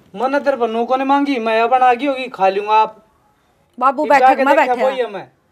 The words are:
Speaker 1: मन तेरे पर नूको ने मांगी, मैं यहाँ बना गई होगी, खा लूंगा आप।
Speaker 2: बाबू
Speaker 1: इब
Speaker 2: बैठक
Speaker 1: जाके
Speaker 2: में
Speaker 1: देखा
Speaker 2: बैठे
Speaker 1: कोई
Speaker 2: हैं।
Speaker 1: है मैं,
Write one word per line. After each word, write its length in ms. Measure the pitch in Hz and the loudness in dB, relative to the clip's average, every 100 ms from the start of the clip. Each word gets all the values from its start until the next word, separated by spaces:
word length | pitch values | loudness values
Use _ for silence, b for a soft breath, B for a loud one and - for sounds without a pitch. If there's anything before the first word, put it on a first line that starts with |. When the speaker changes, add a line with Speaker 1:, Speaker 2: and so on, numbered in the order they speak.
| _ 190 | _ -6
Speaker 1:
मन 220 | 254 277 | -4 -2
तेरे 180 | 277 262 | -2 -2
पर 140 | 226 | -2
नूको 260 | 226 240 262 | -2 -2 -2
ने 80 | |
मांगी, 340 | 269 277 285 254 | 0 0 0 -2
मैं 180 | 226 220 | -2 0
यहाँ 120 | 233 | 2
बना 260 | 254 254 | 2 2
गई 120 | 240 285 | 2 -2
होगी, 220 | 262 254 | -4 -8
खा 200 | - 190 | -2 0
लूंगा 240 | 196 208 | 0 0
आप। 340 | 220 214 - _ _ _ _ _ _ _ - | 0 0 -4 _ _ _ _ _ _ _ -2
Speaker 2:
बाबू 260 | 254 262 | -2 0
Speaker 1:
इब 40 | 302 | 2
Speaker 2:
बैठक 180 | 277 262 | 4 4
Speaker 1:
जाके 180 | 262 | 2
Speaker 2:
में 120 | 269 277 | 2 2
Speaker 1:
देखा 100 | 254 | 0
Speaker 2:
बैठे 160 | 247 | 0
Speaker 1:
कोई 100 | 262 | -2
Speaker 2:
हैं। 120 | 262 | -2
Speaker 1:
है 60 | 226 | -6
मैं, 200 | 190 - _ _ | -8 -16 _ _